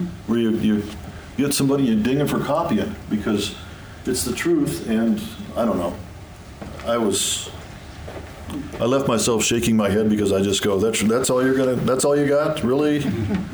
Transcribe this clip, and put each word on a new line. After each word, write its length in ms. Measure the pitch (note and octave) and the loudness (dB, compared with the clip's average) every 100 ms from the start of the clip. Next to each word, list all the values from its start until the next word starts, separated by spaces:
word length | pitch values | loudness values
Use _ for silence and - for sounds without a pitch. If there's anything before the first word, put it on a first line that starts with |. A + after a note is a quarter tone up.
| F2 - - | -4 -8 -2
where 120 | A#2 | 2
you, 120 | A2+ G#2+ | 2 2
you 260 | G#2+ G#2 G2+ - - - - - | 2 2 0 -8 -12 -14 -12 -2
get 160 | C#3 | 0
somebody 360 | C#3+ C#3 C#3 C3 | 2 2 4 4
and 140 | A2 | 4
ding 160 | A2 C#3 | 4 2
'em 80 | C#3+ | 2
for 140 | A#2 | 0
copying," 520 | - D3 - G#2 F#2 - - | 0 0 2 0 0 -6 -4
because 460 | G#2+ A#2 G#2 - - - - - - - | -2 0 0 -2 -8 -14 -16 -16 -10 -4
it's 200 | B2+ B2+ | -2 -2
the 80 | |
truth. 560 | G#2+ - E3 C#3+ C#3 - | -2 2 2 2 -2 -2
And 320 | A2 A#2 G#2 - - - - | 0 2 0 -2 -10 -8 -2
I 80 | |
don't 140 | A#2 F#2 | 0 0
know. 180 | F2 - - - - - - - - - A2+ | -2 -6 -12 -14 -16 -18 -18 -14 -14 -10 -2
I 120 | A#2 | 0
was, 520 | A2 F#2 - - - - - - - - - - - - - - - - | 2 0 -2 -4 -6 -12 -14 -16 -16 -14 -12 -12 -14 -14 -10 -10 -8 -2
I 20 | |
left 240 | A#2 C3+ C3+ | 0 2 2
myself 380 | A2+ A#2 A2+ - | 2 2 2 2
shaking 320 | A#2 A2+ A2 | 2 2 4
my 120 | G2+ | 4
head 200 | G2+ A2 | 2 4
because 240 | G#2+ G2 | 2 2
I 80 | G2 | 2
just 200 | G2 G2 | 2 2
go, 180 | G#2+ G2 | 2 2
"That's, 220 | A2 G#2+ | 2 2
that's 260 | G2+ A#2 B2+ | 2 2 2
all 120 | B2+ C3 | 2 4
you're 100 | C3 | 2
gonna, 200 | C3 B2 | 2 2
that's 280 | A2+ C3 | 2 2
all 140 | C#3+ D3 | 4 4
you 100 | C#3+ | 4
got? 340 | C#3 D#3 D#3 | 2 2 0
Really? 380 | A2+ C3+ D3+ D3 C#3 A2+ G2+ G2 F#2+ | 0 2 2 2 0 -2 -2 -2 -4